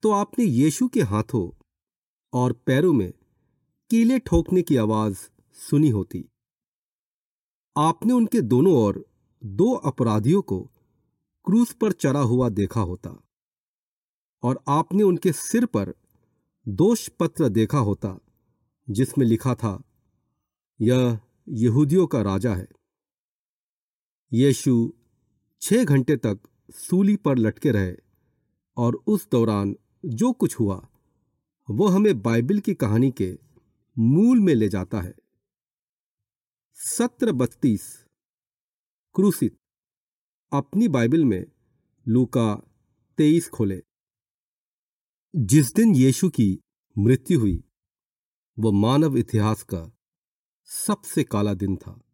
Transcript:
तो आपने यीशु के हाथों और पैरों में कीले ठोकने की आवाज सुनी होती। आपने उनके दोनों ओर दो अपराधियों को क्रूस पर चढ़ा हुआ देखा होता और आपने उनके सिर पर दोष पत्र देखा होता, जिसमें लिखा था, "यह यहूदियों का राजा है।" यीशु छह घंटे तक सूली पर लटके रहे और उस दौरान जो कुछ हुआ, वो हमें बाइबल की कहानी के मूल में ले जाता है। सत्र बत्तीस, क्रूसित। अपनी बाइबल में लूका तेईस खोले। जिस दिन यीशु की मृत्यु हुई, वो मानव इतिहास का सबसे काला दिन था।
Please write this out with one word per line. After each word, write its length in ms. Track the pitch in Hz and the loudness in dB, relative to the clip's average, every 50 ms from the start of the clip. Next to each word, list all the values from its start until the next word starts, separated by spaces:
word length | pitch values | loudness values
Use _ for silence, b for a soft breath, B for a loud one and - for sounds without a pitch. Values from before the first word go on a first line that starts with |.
| - | 0
तो 80 | 220 | 0
आपने 340 | 208 202 208 - - - 240 | 0 0 -2 -4 -2 -2 0
यीशु 440 | 196 131 117 139 156 143 - 254 247 | 0 2 2 2 2 2 0 -4 -2
के 140 | - 247 165 | 0 0 0
हाथों 640 | 98 101 107 110 - - 120 90 85 - _ _ _ _ _ _ _ _ _ _ _ _ _ _ _ - | 0 0 -2 -2 -2 -4 -4 -4 -4 -10 _ _ _ _ _ _ _ _ _ _ _ _ _ _ _ -4
और 200 | 127 123 123 117 | -2 -2 -2 -2
पैरों 400 | _ _ - 131 135 165 185 160 | _ _ 0 0 2 2 2 2
में 200 | 123 95 90 - _ _ _ _ _ _ _ _ _ _ _ _ _ _ _ | 2 0 -2 -8 _ _ _ _ _ _ _ _ _ _ _ _ _ _ _
कीले 280 | - 226 226 226 262 254 | 0 2 4 4 2 0
ठोकने 440 | - - - 170 165 - 185 185 170 | -2 0 0 0 0 2 0 -2 0
की 140 | - 151 | 2 0
आवाज 540 | 127 110 107 110 107 110 107 98 - - - _ _ _ _ _ | 0 0 0 0 -2 -2 -2 -4 -8 -14 -20 _ _ _ _ _
सुनी 360 | - - - - 143 151 151 | -20 -8 -2 0 2 2 2
होती। 400 | 113 104 95 - - 90 73 _ _ _ _ _ _ _ _ _ _ _ _ _ _ _ _ _ _ _ _ _ _ _ _ _ _ _ _ _ _ | 0 -2 -4 -6 -10 -14 -14 _ _ _ _ _ _ _ _ _ _ _ _ _ _ _ _ _ _ _ _ _ _ _ _ _ _ _ _ _ _
आपने 360 | 147 151 160 165 _ - 214 254 | -2 0 0 0 _ -2 0 2
उनके 280 | 247 226 202 - 226 | 2 0 0 0 -2
दोनों 340 | 160 107 123 123 139 190 175 | 0 2 2 4 4 4 4
ओर 360 | 127 110 101 95 - - _ _ _ _ _ _ _ - | 4 2 2 0 -4 -10 _ _ _ _ _ _ _ -16
दो 280 | 107 95 101 175 233 262 | -14 -2 0 0 0 0
अपराधियों 680 | 196 - 151 131 - 131 110 107 107 104 120 170 202 - | -2 -4 -6 -4 -2 -2 0 0 0 2 2 0 0 0
को 280 | - 98 92 - - _ _ _ _ _ _ _ _ _ _ _ _ _ _ _ | -2 -6 -8 -8 -12 _ _ _ _ _ _ _ _ _ _ _ _ _ _ _
क्रूस 280 | - 180 226 240 - - | 0 2 2 2 0 -2
पर 200 | _ 226 214 185 | _ -2 -2 -2
चढ़ा 280 | _ - 143 127 147 | _ -2 -2 0 0
हुआ 280 | 139 113 123 123 127 120 | 0 0 0 0 0 -2
देखा 320 | 104 101 101 90 - 117 | 0 -2 -4 -2 -2 -4
होता 480 | 101 85 90 - - 85 69 - _ _ _ _ _ _ _ _ _ _ _ _ _ _ _ _ _ _ _ _ _ _ _ _ - | -4 -4 -6 -12 -14 -18 -18 -18 _ _ _ _ _ _ _ _ _ _ _ _ _ _ _ _ _ _ _ _ _ _ _ _ -4
और 220 | 123 131 - _ - | -4 -4 -4 _ -2
आपने 340 | 139 151 165 _ 175 202 214 | -2 -2 -2 _ 0 2 2
उनके 300 | 196 180 156 - 190 160 | 2 2 2 -2 -2 -4
सिर 340 | - - - - 226 240 | -4 -6 -4 -2 -2 -2
पर 280 | 233 - 107 98 - - _ _ _ _ _ _ _ _ _ _ _ _ _ _ 117 | 0 -2 -4 -4 -4 -10 _ _ _ _ _ _ _ _ _ _ _ _ _ _ -10
दोष 400 | 101 92 170 208 240 220 - - | -2 0 2 2 2 0 -4 -12
पत्र 400 | _ _ 170 160 _ - 160 123 | _ _ -4 -4 _ 0 -2 0
देखा 300 | 95 113 110 107 - 147 | 2 0 0 0 0 -2
होता, 400 | 120 104 98 - - 101 92 - _ _ _ _ _ _ _ _ _ _ _ _ _ - | 0 0 -2 -4 -6 -10 -10 -12 _ _ _ _ _ _ _ _ _ _ _ _ _ -8
जिसमें 360 | 104 101 131 - - 139 131 | -2 -2 -2 -2 0 0 2
लिखा 280 | 113 113 110 - 131 123 | 2 2 0 0 -4 -4
था, 280 | - - 110 95 - - _ _ _ _ _ _ _ _ _ _ _ _ _ _ _ _ _ _ _ | -2 -4 -6 -6 -6 -12 _ _ _ _ _ _ _ _ _ _ _ _ _ _ _ _ _ _ _
"यह 400 | 110 110 123 127 127 123 117 107 _ _ _ _ _ - | 0 2 2 2 2 0 -2 -4 _ _ _ _ _ -12
यहूदियों 580 | 165 110 113 120 110 135 151 139 156 190 180 | -4 0 0 2 2 2 2 2 2 2 2
का 160 | - - 127 104 | 2 0 -2 -2
राजा 320 | 101 95 95 98 120 104 | 0 -2 -2 -2 -2 -4
है।" 140 | 92 - - _ _ _ _ _ _ _ _ _ _ _ _ _ _ _ _ _ _ _ _ _ _ _ _ _ _ _ _ _ _ _ _ - | -4 -8 -14 _ _ _ _ _ _ _ _ _ _ _ _ _ _ _ _ _ _ _ _ _ _ _ _ _ _ _ _ _ _ _ _ 0
यीशु 600 | 113 131 143 131 - - 139 127 117 117 - - _ _ _ _ _ _ _ _ _ _ _ _ _ | 2 2 2 2 0 0 0 0 0 0 -2 -6 _ _ _ _ _ _ _ _ _ _ _ _ _
छह 240 | - - 196 240 254 | -4 0 0 0 2
घंटे 320 | 143 143 131 127 - 151 | 2 2 2 2 0 -2
तक 240 | - - 117 101 98 _ _ _ _ _ _ | -2 -2 -4 -4 -4 _ _ _ _ _ _
सूली 460 | - - - - - 180 202 196 208 | -20 -20 -8 -2 0 2 2 2 0
पर 220 | 202 _ - 139 127 | 0 _ 0 0 2
लटके 320 | 110 107 - - - 151 | 0 0 -2 -2 -2 0
रहे 260 | 120 101 95 90 90 - _ _ _ _ _ _ _ _ _ _ _ _ _ _ _ | 0 0 -2 -2 -6 -12 _ _ _ _ _ _ _ _ _ _ _ _ _ _ _
और 280 | - 120 120 120 - _ | -2 -2 -2 -2 -2 _
उस 240 | - 214 196 - _ | -2 -2 -2 -2 _
दौरान 460 | - 123 113 110 107 101 101 101 - - _ _ _ _ - | 0 0 2 2 0 0 -2 -4 -6 -8 _ _ _ _ -10
जो 280 | - 117 113 220 247 247 | -10 -4 -2 -2 -2 0
कुछ 280 | _ - 165 - - | _ -2 -4 -2 -2
हुआ, 280 | 117 98 95 92 - - _ _ _ _ _ _ _ _ _ _ _ _ _ _ _ - | -2 -2 -2 -6 -12 -20 _ _ _ _ _ _ _ _ _ _ _ _ _ _ _ -10
वो 160 | 101 113 190 | -2 0 0
हमें 360 | 208 180 196 208 214 185 113 98 | 2 2 2 2 2 0 0 -2
बाइबल 380 | 117 113 117 117 135 202 208 | 0 0 0 0 0 -2 -2
की 140 | - - 190 | -2 -4 -4
कहानी 360 | - - 107 104 113 127 135 | -2 -2 0 2 2 2 0
के 280 | 123 - 98 92 90 - _ _ _ _ _ _ _ _ _ _ _ 123 | 0 -2 -6 -6 -6 -12 _ _ _ _ _ _ _ _ _ _ _ 0
मूल 420 | 113 117 139 165 214 240 262 240 | 2 2 4 4 4 4 4 4
में 140 | 202 185 151 | 4 4 2
ले 140 | 117 107 101 | 2 2 0
जाता 320 | 98 98 92 - - 107 | -2 -4 -6 -4 -6 -8
है। 140 | 90 90 - _ _ _ _ _ _ _ _ _ _ _ _ _ _ _ _ _ _ _ _ _ _ _ _ _ _ _ _ _ _ _ _ | -8 -8 -14 _ _ _ _ _ _ _ _ _ _ _ _ _ _ _ _ _ _ _ _ _ _ _ _ _ _ _ _ _ _ _ _
सत्र 580 | - - - - - 226 247 _ _ - 226 175 | -14 -12 -10 -4 -2 -4 -4 _ _ -2 -2 0
बत्तीस, 760 | 123 127 120 - _ - 135 107 98 - - - - _ _ _ _ _ _ _ _ _ _ _ _ _ _ _ _ _ _ _ _ _ _ _ | 0 -2 -4 -4 _ 0 0 0 0 -4 -14 -20 -20 _ _ _ _ _ _ _ _ _ _ _ _ _ _ _ _ _ _ _ _ _ _ _
क्रूसित। 420 | - 185 208 170 - - 110 - _ _ _ _ _ _ _ _ _ _ _ _ _ _ _ _ _ _ _ - | 2 2 2 2 0 -2 -4 -4 _ _ _ _ _ _ _ _ _ _ _ _ _ _ _ _ _ _ _ -4
अपनी 360 | 143 131 _ - 190 233 226 | -4 -4 _ -2 0 0 0
बाइबल 360 | 143 127 117 117 139 165 156 | 2 0 0 2 2 2 2
में 280 | 127 104 90 90 - _ _ _ _ _ _ _ _ _ _ _ - | 2 0 -2 -6 -12 _ _ _ _ _ _ _ _ _ _ _ -2
लूका 460 | 113 123 127 - - 127 117 110 104 - - _ _ _ _ _ _ _ _ _ _ - | 0 0 0 0 0 -2 0 0 -2 -6 -10 _ _ _ _ _ _ _ _ _ _ 0
तेईस 300 | 156 151 156 170 165 - | 2 4 4 2 0 -4
खोले। 340 | - - 117 98 98 - - _ _ _ _ _ _ _ _ _ _ _ _ _ _ _ _ _ _ _ _ _ _ _ _ _ _ _ _ _ - | -4 -4 -4 -4 -4 -8 -14 _ _ _ _ _ _ _ _ _ _ _ _ _ _ _ _ _ _ _ _ _ _ _ _ _ _ _ _ _ -4
जिस 380 | 175 120 95 123 156 143 117 - | -4 -2 4 4 4 4 4 2
दिन 200 | - 226 226 196 | 2 4 4 4
यीशु 360 | 131 131 135 127 - - 185 | 6 4 4 2 2 -2 -2
की 300 | - - 117 101 92 - _ _ _ _ _ _ _ 101 | 0 2 0 0 0 -4 _ _ _ _ _ _ _ -2
मृत्यु 420 | 98 113 131 131 - - 180 143 | 2 2 2 2 2 0 0 2
हुई, 240 | 113 101 90 80 - _ _ _ _ _ _ _ _ _ _ _ _ _ _ _ _ _ _ - | 2 0 -2 -4 -8 _ _ _ _ _ _ _ _ _ _ _ _ _ _ _ _ _ _ -4
वो 140 | 107 113 101 | -2 0 2
मानव 440 | 101 104 113 131 143 156 156 135 | 2 2 2 2 2 2 2 0
इतिहास 460 | 120 113 - - 110 104 110 - - - | -2 -2 0 -2 0 0 0 -2 -4 -8
का 300 | - - 87 82 - _ _ _ _ _ _ _ _ _ _ _ _ _ _ _ | -10 -10 -10 -10 -14 _ _ _ _ _ _ _ _ _ _ _ _ _ _ _
सबसे 600 | _ - - - - 208 - - - - 165 143 | _ -12 -10 -4 -4 -6 -6 -6 -6 -4 -4 -4
काला 300 | - - 104 101 104 101 | -2 -2 -2 -2 -2 -2
दिन 220 | 92 101 95 95 | -2 -4 -4 -4
था। 260 | 92 - - - - _ _ | -6 -8 -16 -20 -20 _ _